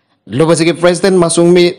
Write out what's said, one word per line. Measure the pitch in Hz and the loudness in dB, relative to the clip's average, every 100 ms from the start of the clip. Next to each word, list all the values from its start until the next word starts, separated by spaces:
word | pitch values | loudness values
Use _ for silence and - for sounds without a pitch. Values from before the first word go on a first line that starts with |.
| _ _ - | _ _ -10
ꯂꯨꯕꯁꯤꯒꯤ | 113 156 160 165 | -4 -2 0 -2
ꯄ꯭ꯔꯦꯁꯤꯗꯦꯟ | 160 175 170 196 185 | 0 -2 0 0 0
ꯃꯥꯁꯨꯡꯃꯤ | 165 170 170 180 175 | 0 0 2 2 2